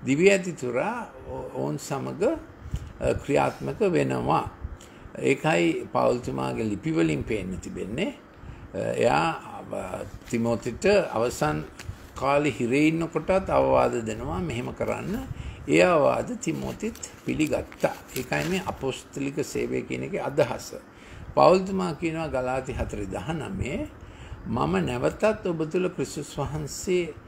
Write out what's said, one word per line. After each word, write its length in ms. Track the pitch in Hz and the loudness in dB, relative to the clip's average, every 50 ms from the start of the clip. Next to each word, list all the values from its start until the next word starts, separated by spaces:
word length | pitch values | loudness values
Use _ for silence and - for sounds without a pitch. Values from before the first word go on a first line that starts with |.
| - | 2
දිව්‍ය 280 | 123 135 143 175 196 | 2 2 8 8 8
ඇතිතුරා 800 | 202 196 180 180 165 - - 123 117 120 151 196 233 247 214 - - - 131 | 8 6 2 -2 -6 -4 -4 -2 0 0 0 0 -2 -4 -8 -10 -12 -16 -12
ඔ-, 240 | 135 131 131 131 135 - | -10 -10 -8 -10 -8 -4
ඔවුන් 240 | 131 135 143 151 143 | -4 -2 -2 -2 -4
සමග, 440 | - - 151 135 127 131 131 131 185 | -4 -4 -4 -4 -4 -6 -4 0 2
අ, 920 | 247 330 311 - - - - - - - - - - - - - 127 123 | 2 2 0 -6 -14 -18 -16 -14 -8 -8 -8 -8 -8 -10 -2 0 0 0
ක්‍රියාත්මක 680 | - - - 143 143 - - - - 139 135 139 - 220 196 175 | 0 0 2 2 4 4 2 0 -2 -6 -6 -2 2 2 2 4
වෙනවා. 540 | 151 143 135 131 127 117 127 151 156 - - - - - - - - - - - - - - - - | 4 2 2 0 0 2 2 2 2 2 -2 -8 -10 -10 -10 -10 -12 -16 -20 -20 -18 -18 -14 -12 0
ඒකයි 720 | 123 131 135 135 - 156 165 175 175 170 151 127 117 113 - | 2 2 2 4 4 2 4 4 4 4 2 0 -4 -2 0
පවුල්තුමාගේ 720 | 123 127 123 123 123 120 - 143 135 131 131 127 120 113 | 2 4 4 2 2 -2 -4 -4 -2 -2 -2 -2 -2 -2
ලිපි 260 | 110 104 95 - 160 160 | -2 -2 -2 -2 -2 2
වලින් 320 | 160 165 160 156 139 120 | 2 2 2 2 0 -2
පේන්න 340 | - 117 107 92 92 92 87 | -2 -4 -4 -2 -6 -8 -8
තිබෙන්නේ. 560 | - - 92 90 90 90 107 135 185 285 262 - - - - - - - - - - - - | -8 -10 -8 -8 -8 -6 -4 -2 -2 -4 -4 -8 -16 -20 -20 -18 -16 -16 -16 -16 -16 -10 -6
අ, 40 | - | -4
එයා, 500 | - - - - 120 117 131 147 160 165 156 - - - - 101 - - - | -2 -2 0 4 4 6 6 6 4 2 0 -4 -8 -12 -12 -12 -10 -8 -8
අ, 320 | 98 95 92 92 - - - - - - - | -8 -6 -6 -8 -8 -10 -10 -12 -16 -10 -4
තිමෝතිට 540 | - 117 113 117 117 113 - 123 117 117 - - 208 196 165 135 | -2 0 0 0 0 0 -2 -6 -8 0 2 4 4 6 4 2
අවසන් 540 | 120 113 113 123 113 - 147 151 151 151 147 - - - - - - - - - - | 0 0 0 0 0 0 0 0 0 -2 -6 -8 -12 -16 -12 -12 -12 -12 -14 -16 -10
කාලේ 400 | - - 135 143 143 147 151 117 107 | -4 0 4 4 4 4 2 0 0
හිරේ 280 | 127 113 127 139 151 156 | 0 2 4 6 6 6
ඉන්න 200 | 160 165 165 160 | 4 4 -2 -2
කොටත් 420 | - 160 156 - 185 190 190 - | -2 -4 0 2 2 2 2 4
අවවාද 440 | 156 135 135 135 131 131 127 123 123 120 113 | 4 4 6 6 6 6 6 6 2 0 -2
දෙනවා 340 | 110 107 110 120 139 160 180 | -2 -4 -4 -4 -4 -4 -2
මෙහෙම 320 | 185 165 127 117 127 131 110 | -2 -2 -2 -4 -4 -6 -4
කරන්න. 440 | - 131 110 110 107 120 147 190 254 269 262 - - - - - - - - | -4 -2 -2 -2 -4 -4 -4 -4 -4 -4 -6 -8 -8 -8 -10 -10 -10 -2 2
ඒ 140 | 143 160 175 | 6 6 6
අවවාද 540 | 180 180 156 139 131 123 117 117 147 247 220 | 8 6 6 6 6 4 2 0 -4 -6 -4
තිමෝතිත් 720 | - - 151 139 135 131 127 - - 214 233 - - - - - - | -4 -4 -4 -2 -4 -6 -6 -4 -6 -6 -6 -6 -14 -16 -16 -12 -6
පිළිගත්තා. 680 | - 127 135 156 147 123 107 - - - - - - - - - - - | -4 0 0 0 0 0 -2 -2 -4 -10 -2 -2 -2 -2 -2 -12 -10 -8
ඒකයි 320 | - 123 - - 147 147 160 | -8 -4 -2 -2 -2 0 0
මේ 120 | 180 190 - | -2 -2 -2
අපොස්තලික 800 | - - - - 135 123 - - - - 143 139 139 135 - 135 | -4 -8 -4 -4 -4 -4 -6 -10 -12 -8 -6 -6 -4 -4 -4 -6
සේවය 380 | - - 120 120 120 127 127 123 | -4 -2 -4 -2 -2 -2 -4 -4
කියන 200 | 127 127 127 127 | -4 -6 -6 -6
එකේ 180 | 139 175 185 | -6 -6 -4
අදහස. 540 | - 135 139 147 147 117 123 107 - - - - - - - - - - - - - - - | -4 -4 2 2 2 2 2 -8 -8 -12 -14 -14 -16 -18 -20 -20 -20 -18 -16 -16 -14 -4 4
පවුල්තුමා 600 | - 135 143 175 190 185 185 196 190 185 180 156 | 8 8 10 8 8 4 0 -2 -2 -2 -2 -4
කියනවා 340 | - 175 165 160 165 160 156 | -2 -4 -4 -2 -2 -4 -2
ගලාති 440 | 131 131 127 127 127 135 131 - 120 | -2 -2 -2 0 -2 -2 -2 -4 -4
හතරේ 340 | 107 120 110 - 104 104 | -4 -4 -4 -4 -6 -6
දහනමේ, 840 | 95 95 101 95 123 165 165 131 104 98 92 98 117 151 226 302 294 - - - - - - - - - - - | -6 -6 -6 -4 -4 -4 -4 -4 -6 -4 -4 -2 -2 -2 -4 -4 -6 -10 -16 -18 -18 -16 -16 -14 -14 -14 -12 -8
මම 280 | - 110 120 135 151 175 190 175 | -4 -2 0 2 2 2 2 2
නැවතත් 600 | 135 123 123 135 151 156 - - 214 214 214 - | 0 0 2 0 0 0 4 2 2 2 2 -2
ඔබ 140 | 196 170 160 160 156 | -2 0 0 -2 0
තුළ 180 | 156 185 180 180 | 0 0 0 0
ක්‍රිස්තුස් 500 | 175 - 139 - - 160 147 - - - | 0 -2 -4 -4 -4 -8 -8 -8 -4 -4
වහන්සේ 760 | 143 139 143 156 151 139 - - - - 185 180 175 160 147 - - | -4 -2 -2 -4 -6 -6 -8 -8 -2 0 2 2 2 -2 -6 -12 -16